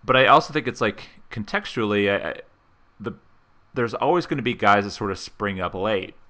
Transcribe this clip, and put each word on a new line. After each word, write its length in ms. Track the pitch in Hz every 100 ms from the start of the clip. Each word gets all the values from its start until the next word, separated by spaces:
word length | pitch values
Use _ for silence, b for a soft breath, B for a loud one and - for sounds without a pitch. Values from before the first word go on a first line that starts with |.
But 120 | - 131
I 120 | 131
also 260 | 143 151
think 140 | 156 131
it's, 140 | -
like, 280 | 110 - - - -
contextually, 760 | - 104 202 208 - 107 104 101
I, 200 | 101 78
I, 40 | - - _ _ _ _ _
the, 140 | 196 - _ _ _ _ _
there's 200 | 127 117
always 320 | 110 131 175 -
gonna 160 | 147
be 120 | 123
guys 320 | 107 104 104 101
that 60 |
sort 200 | - 101
of 80 | 95
spring 400 | - - 104 95
up 140 | 90
late. 420 | 92 101 104 - -